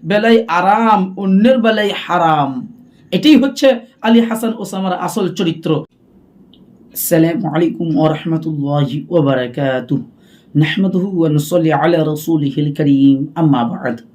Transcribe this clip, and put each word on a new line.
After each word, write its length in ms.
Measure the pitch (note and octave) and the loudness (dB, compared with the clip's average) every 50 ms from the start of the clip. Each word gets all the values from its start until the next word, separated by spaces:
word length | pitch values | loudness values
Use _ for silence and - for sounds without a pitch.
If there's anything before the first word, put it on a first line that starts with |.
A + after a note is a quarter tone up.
| - D#3+ | -4 -2
বেলায় 300 | F#3+ G#3 G#3+ A3+ A#3 A3+ A3+ - E3 F3 | -2 0 2 4 4 4 2 0 -2 0
আরাম, 440 | F#3 F#3+ G3+ A3 A3+ A3+ G#3+ G3 F#3 F#3 - - G3 | 2 2 2 2 4 2 2 2 2 -2 -4 -6 -2
অন্যের 340 | F#3+ F#3+ F#3+ G#3+ B3 C4 B3+ A3 | 2 2 4 4 4 4 4 2
বেলায় 280 | A3+ A3 G#3+ G#3+ G3+ G3 - - | 0 0 2 0 -2 -4 -6 -6
হারাম। 480 | - E3 F3+ E3+ D#3+ D#3+ D3 C#3+ C3 C3+ B2+ - - - - - _ _ _ _ _ - | -4 -2 0 2 2 2 2 0 -2 -4 -8 -10 -12 -18 -20 -20 _ _ _ _ _ -4
এটাই 220 | F#3 - D4+ D#4 B3+ | 0 4 6 6 6
হচ্ছে 260 | B3 C#4 C4+ - - C4+ B3+ A#3 - - _ _ - A3+ | 4 2 -2 2 2 2 2 2 -4 -16 _ _ 0 4
আলী 120 | A#3 A#3 A#3 A3+ | 4 4 4 2
হাসান 220 | A3+ A3+ A#3+ A3+ A3+ A3+ G3+ | -2 -4 -4 -6 -6 -6 -10
ওসামার 300 | F#3 - F#3+ F#3+ F#3 F3+ F3+ F3+ F3+ | -10 -8 -6 -4 -4 -4 -4 -4 -6
আসল 180 | - A3 G3 E3+ D#3 - | -4 -2 -4 -4 -2 -2
চরিত্র। 320 | G3 E3 E3 E3 - E3 D#3 D3 - - _ _ _ _ _ _ _ _ _ _ - _ _ _ - _ - _ - _ _ - | -2 -4 -4 -4 -2 -2 -2 -2 -2 -8 _ _ _ _ _ _ _ _ _ _ -20 _ _ _ -20 _ -20 _ -20 _ _ -10
আসসালামু 480 | - - F3 E3 D#3+ E3 E3 C4+ G#3 D#3 C#3+ | -4 0 2 2 2 2 0 -2 -4 -4 -2
আলাইকুম 340 | D#3+ F3 D#3+ - - F3 E3 D#3 C#3 | 0 0 0 -2 -4 -4 -2 0 2
ওয়া 100 | D#3 D#3 D#3 | 2 0 0
রাহমাতুল্লাহি 840 | D3+ - E3+ D#3+ D#3+ D#3+ D#3+ D#3 D3 C#3+ C#3 C#3+ D3 C#3+ B2 A#2+ D3+ - - | -2 -4 -4 -4 -4 -4 -4 -6 -4 -4 -2 0 0 -2 -2 -4 -6 -8 -2
ওয়া 120 | F3 E3+ D3 C#3 | 0 2 2 2
বারাকাতুহু। 760 | C3+ B2+ B2 A#2+ A#2+ - C#3+ C3+ C3 B2+ B2 - D3 - - - _ _ _ _ _ _ _ _ _ D3 | 0 0 -2 -6 -6 -4 -4 -2 -2 -4 -4 -4 -4 -6 -6 -8 _ _ _ _ _ _ _ _ _ 0
নাহমাদুহু 460 | D#3 D3 - - F#3+ F#3+ F3+ F#3 F3+ G3+ F#3+ F3 | 0 0 0 -2 -2 0 0 -2 -4 -4 -2 -2
ওয়া 100 | E3 D#3+ D3+ | 0 0 0
নুসাল্লি 360 | D3 D3 - F3 F3 E3 D#3+ D3+ C#3 | -2 -2 0 -2 0 0 0 0 0
আলা 180 | C#3+ E3+ E3+ E3 D#3 D3+ | 0 0 2 2 0 -2
রাসূলিহিল 580 | D3+ D3+ - - E3 D#3 D3 C#3 C#3 D3+ D3 D3+ C#3+ - | -4 -6 -4 -2 -2 0 0 -2 -2 -2 -4 -4 -2 -2
কারীম, 420 | D#3+ C#3+ C#3 C3+ C3+ C#3 C#3 C3+ C#3+ D#3 - E3+ | 2 2 2 4 6 4 4 2 0 -6 -4 -2
আম্মা 200 | E3 D3+ C#3 B2 A#2 A#2 | 0 2 2 2 0 -2
বা'দ। 260 | - F#3+ - C3 A#2 - - _ _ | -4 -6 -6 -8 -8 -8 -12 _ _